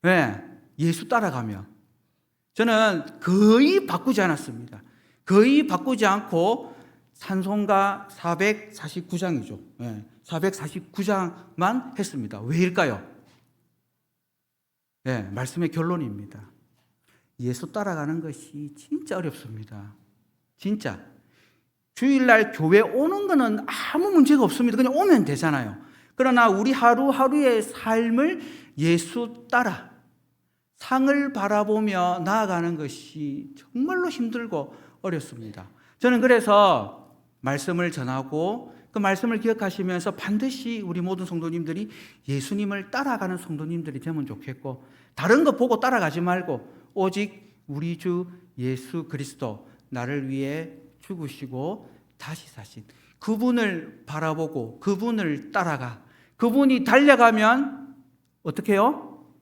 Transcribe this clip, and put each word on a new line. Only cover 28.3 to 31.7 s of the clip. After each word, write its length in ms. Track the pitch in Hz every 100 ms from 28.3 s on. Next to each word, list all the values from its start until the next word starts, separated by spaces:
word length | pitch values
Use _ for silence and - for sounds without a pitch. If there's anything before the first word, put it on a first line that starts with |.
| 359 - - - -
예수 680 | 160 170 170 240 233 - -
따라 400 | 247 233 170 - - _ _ _ _ _ _ _ _
상을 560 | - 262 269 285 277
바라보며 880 | 269 202 208 208